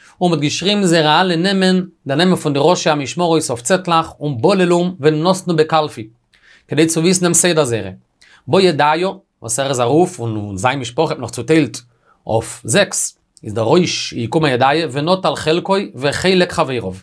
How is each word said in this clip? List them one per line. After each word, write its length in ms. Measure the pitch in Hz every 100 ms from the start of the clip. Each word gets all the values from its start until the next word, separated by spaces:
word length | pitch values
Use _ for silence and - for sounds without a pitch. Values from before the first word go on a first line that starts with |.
| - -
און 100 | 180
מען 80 | 160
האט 40 |
געשריבן, 400 | 143 - 175 208
זיי 160 | 190 170
אלע 360 | 151 156 190 165
נעמען, 500 | 185 196 185 185 180 _ 135
דער 100 | 139
נעמען 180 | 185 170
פון 180 | 156
דער 100 | 139
ראש 240 | 151 175 180
המשמרות 640 | 151 127 - 175 160 156
אויף 120 | 120
צעטלעך 520 | - 185 185 165 160 -
און 180 | 147 123
בוללו 400 | 151 196 180 175
און 460 | 180 180 139 156
נתנו 320 | 170 185 180 160
בקלפי. 520 | 156 160 151 - 107 _ _ _ _ - -
כדי 180 | 139 160
צו 140 | 160
וויסן, 220 | 165 185
דעם 120 | 175
סדר 300 | - 180 160
זייער. 280 | 135 113 95 95 _ _ _ - -
בו 120 | 170
ידעיה, 480 | 185 143 147 160 190 190 _ _
וואס 180 | 113 -
ער 100 | 139
איז 100 | 131
ער 80 | 120
אויף 320 | 147 180 -
און, 160 | 117 107
און 220 | 104 98
זיין 220 | 113 139
משפחה 340 | 120 - 156
האט 60 | 151
נאך 100 | 120
צוטיילט 480 | - 120 160 147 - - _ _ _ -
אויף 340 | 113 - -
זעקס, 540 | 113 156 196 - - - _ _
איז 100 | 113
דער 120 | 104 110
ראש, 480 | 170 165 - -
יקום 320 | 127 117 160 156
ידעיה, 420 | 123 131 151 160
ונטל 440 | 135 151 185 180 135
חלקו 400 | 156 165 175 196 180 123
וחלק 560 | 139 127 180 185 175
חברו. 420 | - 143 127 95 92